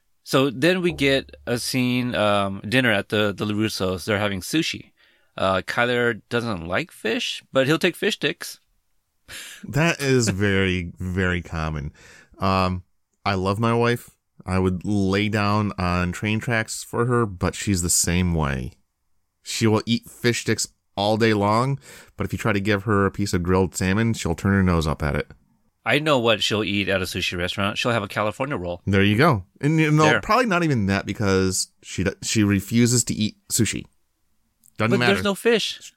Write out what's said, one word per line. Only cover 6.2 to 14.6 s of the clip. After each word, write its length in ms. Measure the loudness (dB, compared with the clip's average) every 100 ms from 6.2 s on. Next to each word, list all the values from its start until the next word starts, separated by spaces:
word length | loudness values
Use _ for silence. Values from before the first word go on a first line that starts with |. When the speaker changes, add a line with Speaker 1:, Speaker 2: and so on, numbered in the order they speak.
| -4
Speaker 1:
doesn't 380 | -4 -4 -6 -4
like 240 | -4 -6
fish, 500 | -8 -6 -4 -6 -10 -2
but 140 | 0 2
he'll 120 | 2
take 180 | 0 -2
fish 180 | -4
sticks. 460 | -2 -4 -6 -12 -16 _ _ _ _ _ _ -20 -18 -18 -16
Speaker 2:
That 360 | -6 0 0 0
is 260 | 2 2 2
very, 640 | 0 2 2 2 0 -4 -8
very 420 | -4 0 0 -2
common. 520 | -4 -6 -4 -6 -8 -12 -20 -20 -20 -4
Um, 440 | 0 2 0 -2 -8 _ _ _
I 100 | -4
love 240 | 0 0 0
my 140 | 0
wife. 380 | 2 2 0 -6 _ _ -16
I 140 | -4
would 260 | 0